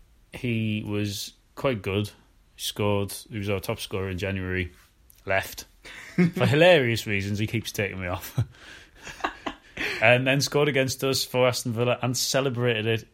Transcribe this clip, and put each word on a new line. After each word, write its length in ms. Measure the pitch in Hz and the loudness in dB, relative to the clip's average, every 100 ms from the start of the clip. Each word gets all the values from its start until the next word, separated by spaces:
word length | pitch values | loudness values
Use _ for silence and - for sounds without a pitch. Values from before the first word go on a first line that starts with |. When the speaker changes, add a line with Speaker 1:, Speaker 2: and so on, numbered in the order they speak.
| - _ _ | -20 _ _
Speaker 1:
he 520 | - 123 113 110 107 107 | -8 -4 -2 -2 -4 -4
was 480 | 104 104 104 - - _ - | -4 -4 -6 -10 -14 _ -4
quite 260 | 139 117 | -2 -2
good. 260 | 95 98 104 - _ _ _ - | -2 -2 -2 -8 _ _ _ -10
He 60 | |
scored. 500 | - - 104 101 98 - - | -8 -2 0 0 -2 -8 -10
He 80 | 110 | -6
was 100 | 101 | -2
our 100 | 98 | -2
top 200 | - 110 | -4 -6
scorer 300 | - 95 95 | -6 -6 -4
in 80 | 92 | -4
January. 540 | 98 98 92 92 90 - _ _ _ _ - | -4 -4 -4 -4 -4 -10 _ _ _ _ -2
Left. 400 | 95 - - - _ - | -2 -2 -10 -16 _ -20
Speaker 2:
<laughs> 420 | - - - 175 - | -18 -4 2 2 4
Speaker 1:
For 100 | 117 | 4
hilarious 600 | 147 175 165 123 113 110 | 8 8 8 6 0 0
reasons, 320 | 101 98 104 | -2 0 -2
he 80 | 107 | 0
keeps 240 | 113 - | -2 -4
taking 280 | - 98 95 | -4 -4 -4
me 60 | 90 | -6
off. 320 | 92 - - | -6 -4 -2
<laughs> 840 | - - - - - - - - - - - - - - - - | -2 -4 -20 -20 -20 -20 -18 -8 -8 -8 -12 -12 -16 -8 -6 2
And 260 | 110 123 131 | 6 6 4
then 140 | 139 | 2
scored 260 | 127 147 147 | 2 2 2
against 360 | 139 131 - | 2 0 0
us 200 | 135 127 | 0 0
for 240 | - 127 123 | 0 2 2
Aston 240 | 120 127 | 2 -2
Villa 240 | 113 123 120 | 0 0 0
and 140 | 123 127 | -2 -2
celebrated 680 | - 139 135 120 123 110 110 | 0 0 0 0 0 0 0
it 220 | 110 - | -2 -4